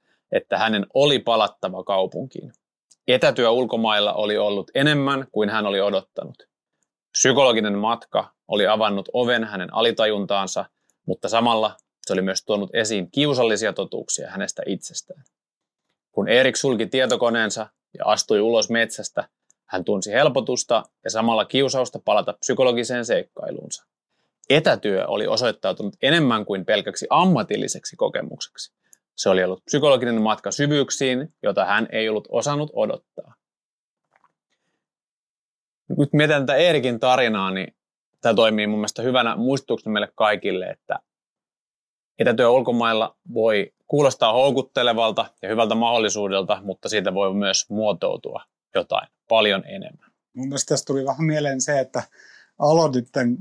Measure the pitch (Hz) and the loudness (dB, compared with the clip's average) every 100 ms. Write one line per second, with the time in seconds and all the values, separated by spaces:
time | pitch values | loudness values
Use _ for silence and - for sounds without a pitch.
0 | _ _ _ 104 - 92 110 107 - - | _ _ _ -4 -2 0 0 0 -2 2
1 | 147 135 110 113 104 - 98 92 92 98 | 4 2 2 2 2 -2 -8 -8 -2 0
2 | 95 - 131 - - - _ _ _ _ | 0 -4 -10 -12 -16 -20 _ _ _ _
3 | - 127 156 127 117 120 123 117 113 104 | 0 2 4 4 4 4 2 0 0 2
4 | 104 - 104 104 104 101 92 139 143 147 | 2 0 0 0 0 -2 -4 0 2 2
5 | 139 139 135 107 104 110 104 98 101 98 | 0 -2 -4 -2 0 0 -2 0 0 -2
6 | - - - - _ _ _ _ _ _ | -4 -10 -12 -16 _ _ _ _ _ _
7 | _ - 127 127 131 113 107 101 107 117 | _ -2 0 4 4 4 0 -2 -2 -4
8 | - 104 - _ _ 104 98 107 107 101 | -4 -6 -6 _ _ 0 2 2 2 0
9 | 92 123 120 120 110 101 90 - 117 113 | -4 -2 0 0 -2 -6 -6 -2 0 2
10 | 110 104 95 101 95 - 98 _ _ _ | 0 0 -2 -2 -2 -6 -8 _ _ _
11 | - 92 - 113 117 113 107 - _ _ | -8 -6 0 2 2 2 0 -4 _ _
12 | - 98 95 92 - 104 98 117 110 107 | -4 -2 -2 -4 -2 -4 -2 -2 0 -2
13 | 87 - 147 127 117 104 107 95 95 - | -4 -2 0 2 2 2 -2 -4 -6 -8
14 | - - 80 98 95 - - 95 - - | -8 -8 -8 -8 -8 -8 -6 -6 -8 -16
15 | - - _ _ _ _ _ _ _ _ | -16 -20 _ _ _ _ _ _ _ _
16 | _ - 101 120 131 - 143 117 104 131 | _ -4 2 4 4 2 -2 -2 -2 0
17 | 127 123 117 117 110 113 107 _ _ - | 0 2 0 0 -2 -4 -10 _ _ -6
18 | - 101 - 107 107 117 104 117 113 - | -2 -2 2 2 2 2 0 0 -2 -4
19 | 104 - 101 _ _ _ _ 92 85 104 | -8 -8 -8 _ _ _ _ -6 -2 -4
20 | 101 110 147 131 113 123 - - - _ | -2 2 2 0 -2 -4 0 -2 -2 _
21 | 104 107 113 110 104 131 135 131 120 113 | -8 -2 0 0 0 0 0 0 -4 -6
22 | - 104 98 101 - 131 127 120 117 123 | 0 0 0 -6 -4 2 2 2 -2 -6
23 | 117 98 - - - - - - _ _ | -2 -2 -2 -10 -12 -10 -12 -16 _ _
24 | _ _ _ _ _ 143 156 120 107 95 | _ _ _ _ _ 2 2 0 0 -2
25 | - 104 104 110 120 - 95 110 101 - | -2 -2 -2 0 0 -2 -4 -4 -6 -2
26 | 135 165 143 110 101 98 90 104 98 - | 0 2 2 0 -2 -6 0 0 0 -8
27 | - 147 185 147 98 107 98 - - - | 0 4 4 4 2 -4 -4 -8 -10 -4
28 | 104 - - - - - - _ _ _ | -2 -2 -8 -10 -14 -14 -20 _ _ _
29 | _ - - 92 92 92 - 143 147 127 | _ -4 2 2 2 -2 -2 2 4 4
30 | 120 113 107 107 101 98 143 147 131 - | 2 0 0 0 -4 -2 0 2 0 -2
31 | 135 127 151 - 104 98 92 104 113 110 | -2 -2 -6 -6 -4 0 2 0 0 -2
32 | 110 107 - 117 139 147 151 - 107 - | -2 -4 -2 -2 -2 -4 -4 -4 -4 -4
33 | - - - _ _ _ _ _ _ _ | -10 -20 -20 _ _ _ _ _ _ _
34 | _ _ _ _ _ _ _ _ _ _ | _ _ _ _ _ _ _ _ _ _
35 | _ _ _ _ _ _ _ _ _ - | _ _ _ _ _ _ _ _ _ -2
36 | 143 151 151 147 131 139 175 156 123 117 | 2 4 4 4 2 2 4 4 0 0
37 | 127 131 120 107 95 95 92 - _ _ | 2 4 4 0 -2 -4 -8 -12 _ _
38 | _ _ 120 107 113 107 104 107 104 - | _ _ 2 4 4 4 0 -2 -4 -4
39 | 120 127 117 98 120 135 - 117 110 107 | -2 0 0 0 -2 -2 -2 -6 -2 -4
40 | 101 - 107 104 101 92 - - _ - | -4 0 0 2 -2 -4 -6 -12 _ -10
41 | - _ _ _ _ _ _ _ _ _ | -10 _ _ _ _ _ _ _ _ _
42 | _ _ 113 113 120 127 123 120 117 110 | _ _ 0 4 4 4 2 0 0 0
43 | 110 - - 117 113 104 - _ _ 147 | -2 -8 -8 -2 0 0 -2 _ _ 2
44 | 143 - 117 117 139 131 123 - 123 113 | 2 2 2 4 4 2 -2 -2 0 2
45 | 113 104 110 _ 95 110 113 110 117 117 | 0 0 -6 _ -6 0 0 2 0 2
46 | 107 104 101 98 92 98 98 92 - 104 | 0 -2 -2 -2 -2 -4 -6 -10 -4 -2
47 | 95 92 98 98 101 95 - 104 107 85 | -2 0 0 0 0 0 -2 -2 -2 -2
48 | 95 95 - - - _ _ 95 - - | -4 -6 -8 -14 -16 _ _ -6 -4 -6
49 | - _ _ 113 107 98 - 98 95 - | -6 _ _ 2 4 0 -4 -14 -16 -20
50 | _ _ _ 127 131 139 - 143 - 139 | _ _ _ -10 -8 -6 -2 -4 -2 -4
51 | 135 143 160 151 147 135 127 143 127 - | -4 -2 -2 -2 -2 -4 -2 -2 -2 -6
52 | - _ - - _ _ 147 165 156 127 | -8 _ -20 -20 _ _ 2 4 4 0
53 | 120 139 123 127 | -4 -2 -2 -2